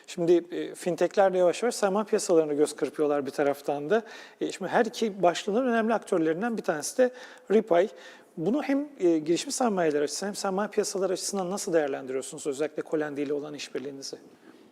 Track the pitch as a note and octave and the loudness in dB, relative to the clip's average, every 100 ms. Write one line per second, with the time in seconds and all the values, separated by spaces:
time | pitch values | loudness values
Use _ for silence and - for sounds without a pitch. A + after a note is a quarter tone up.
0 | - - E3+ F3 E3+ D#3 D#3 D#3+ F#3 D#3+ | -12 -2 4 4 2 -6 -8 -6 -4 0
1 | F3 - G3 F#3 F3 D#3 A#3 - G3+ G3 | 0 4 4 4 2 2 -2 0 0 0
2 | G#3 G#3 - E3 D3+ D3 D3 - C#3+ - | 0 0 4 4 4 2 0 0 -4 0
3 | D3 D3 C3+ D3 C#3+ C#3 - C#3+ D3 G#3+ | 0 0 -2 0 0 0 -2 -4 0 0
4 | A3 - - - D#3+ - F#3 F3+ A3+ - | -2 -12 -16 -8 -6 -6 -2 0 0 0
5 | A3 G3 F3 E3+ - G#3 C4 A#3 A3 A3 | -4 2 2 2 0 0 0 2 2 0
6 | - F3+ D#3+ D#3+ A#3 A3 - D#3 - - | 0 0 2 0 -2 -4 -2 -4 -2 2
7 | B3 - - - - G#3 G#3+ F3 G#3+ - | 2 0 -16 -12 2 2 4 4 2 -2
8 | - - - - E3 C#4+ C#4 C#4 D4 - | -20 -20 -16 -4 0 0 0 -2 -2 0
9 | F3 E3 D#3 E3+ C#4+ - B3 F#3+ E3 D3 | 2 2 2 -2 -2 -2 0 2 2 2
10 | C#3+ - G3 G3 G3 F#3 G#3 G#3+ F#3+ F#3+ | 0 -2 -6 -4 -2 -2 -2 -2 -2 0
11 | F#3 F3+ - G3 F3 G3+ G3+ E3 C#3+ C#3 | -2 -2 -4 -4 -4 -4 0 2 2 -2
12 | C3 C3 B2+ D3+ D#3 C3 D3+ - - D#3+ | -6 -6 -6 -8 -6 -2 -4 -4 -4 -2
13 | D3+ C#3 C#3 D3 D3+ D3 - C#3 C3+ C3+ | -2 -4 -2 -4 -6 -10 -10 -8 -8 -10
14 | C3+ - - - - - - | -12 -14 -16 -20 -20 -20 -20